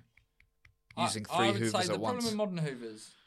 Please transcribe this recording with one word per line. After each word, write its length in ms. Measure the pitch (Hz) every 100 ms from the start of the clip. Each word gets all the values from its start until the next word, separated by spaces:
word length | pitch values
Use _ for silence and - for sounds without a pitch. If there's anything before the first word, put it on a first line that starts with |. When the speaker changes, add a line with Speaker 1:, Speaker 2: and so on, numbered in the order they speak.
| - _ _ _ _ _ - _ - -
Speaker 1:
I, 60 |
Speaker 2:
using 220 | 170 113 107
Speaker 1:
I 60 | 165
Speaker 2:
three 100 | 196
Speaker 1:
would 80 | 196
Speaker 2:
Hoovers 160 | 113
Speaker 1:
say 60 | 190
Speaker 2:
at 40 | 180
Speaker 1:
the 20 |
problem 220 | 107 220
Speaker 2:
once. 100 | -
Speaker 1:
with 100 | 233
modern 240 | 214 208 175
Hoovers, 520 | 151 123 113 107 - -